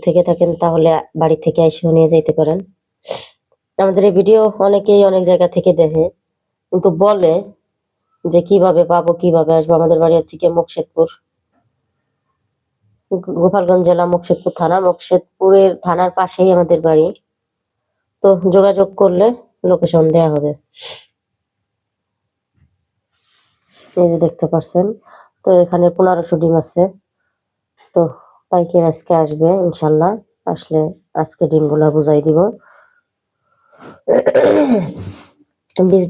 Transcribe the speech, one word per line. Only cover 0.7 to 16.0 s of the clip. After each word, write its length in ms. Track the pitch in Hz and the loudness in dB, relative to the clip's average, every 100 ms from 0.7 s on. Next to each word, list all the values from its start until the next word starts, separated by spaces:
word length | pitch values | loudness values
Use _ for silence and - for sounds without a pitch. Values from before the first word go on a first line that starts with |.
| 165 160 156 - 160 | 0 0 0 -4 -4
বাড়ি 200 | 160 156 | -2 0
থেকে 240 | 165 165 | -2 0
এসেও 280 | 160 - 170 | 0 0 0
নিয়ে 160 | 160 160 | 2 2
যাইতে 240 | 165 156 | 2 2
পারেন। 260 | 156 151 180 190 _ _ _ - - - _ _ _ _ - | 0 0 -2 -8 _ _ _ -14 -14 -14 _ _ _ _ -2
আমাদের 240 | 196 185 | 0 2
এই 100 | 202 180 | 2 2
ভিডিও 220 | 196 220 214 - | 2 4 2 0
অনেকেই 440 | 196 202 202 202 | 0 0 2 4
অনেক 180 | 196 185 | 4 2
জায়গা 240 | 180 180 175 | 0 0 0
থেকে 220 | 180 180 | 0 0
দেখে, 320 | 165 160 160 175 - _ _ _ _ _ | 0 0 0 -4 -6 _ _ _ _ _
কিন্তু 160 | 180 196 165 | -2 -2 0
বলে 380 | 202 202 170 170 202 _ _ _ _ _ _ _ | 0 2 0 0 -6 _ _ _ _ _ _ _
যে 160 | 175 170 | -2 -2
কিভাবে 400 | 170 196 185 170 | 2 2 2 2
পাবো, 260 | 170 175 170 | 2 0 0
কিভাবে 380 | 170 180 165 156 | -2 0 0 2
আসবো। 180 | 165 156 | 0 0
আমাদের 240 | 165 165 165 | 0 2 2
বাড়ি 140 | 165 165 | 2 0
হচ্ছে 180 | 160 160 | -2 -4
গিয়ে 160 | 175 | -2
মুকশেদপুর, 540 | 170 170 - - 165 165 - _ _ _ _ _ _ _ _ _ _ _ _ _ _ _ _ _ _ _ | -2 -4 -8 -8 -4 -4 -4 _ _ _ _ _ _ _ _ _ _ _ _ _ _ _ _ _ _ _
গো-, 240 | 190 180 170 | -10 -8 -2
গোপালগঞ্জ 420 | 180 202 175 185 175 | -2 0 0 0 2
জেলা, 180 | 175 175 | 0 0
মুকশেদপুর 460 | 175 175 170 180 - | -4 -2 -4 -4 -4
থানা। 200 | 165 185 | -2 0
মুকশেদপুরের 880 | 185 175 - 180 - _ 190 196 196 175 | -2 -4 -2 -2 -2 _ 2 4 4 0
থানার 280 | 180 170 | -4 -2